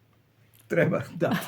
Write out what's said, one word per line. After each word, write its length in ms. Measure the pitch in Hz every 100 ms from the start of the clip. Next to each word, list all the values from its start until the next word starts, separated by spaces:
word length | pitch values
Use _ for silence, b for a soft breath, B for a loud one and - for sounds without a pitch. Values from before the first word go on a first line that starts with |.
| _ _ _ _ _ _ -
треба 360 | 170 - - - -
дати. 200 | - -